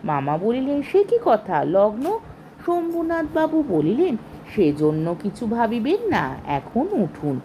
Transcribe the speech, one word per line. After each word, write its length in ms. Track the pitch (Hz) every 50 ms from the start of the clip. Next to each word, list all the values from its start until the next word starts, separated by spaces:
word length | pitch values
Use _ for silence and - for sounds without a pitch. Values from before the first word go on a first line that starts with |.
| -
মামা 340 | 160 151 139 139 139 147 160
বলিলেন, 440 | 185 220 240 262 262 269 285 285
"সে 220 | 277 - - 381 403
কি 160 | 392 480 466 -
কথা, 380 | 349 233 208 - - 180 151 139
লগ্ন?" 560 | 143 170 190 202 214 208 220 269 339 427 440 - - - - - - - - -
শম্ভুনাথবাবু 960 | - 349 349 339 339 339 339 330 330 339 330 320 302 - 311 320 311 320 320 294 277
বলিলেন, 480 | 185 156 147 156 208 262 359 370 254 220 - - - - - - -
"সেজন্য 600 | - 190 147 147 143 151 151 151 156 160 165 175 170 -
কিছু 240 | 202 - - 247 220
ভাবিবেন 640 | 233 233 240 214 226 240 214 269 359 427 480 427
না, 260 | 302 190 156 131 135 127 - -
এখন 400 | 147 139 135 - - 220 285 392
উঠুন।" 480 | 427 311 196 151 - - - 147 135 127 127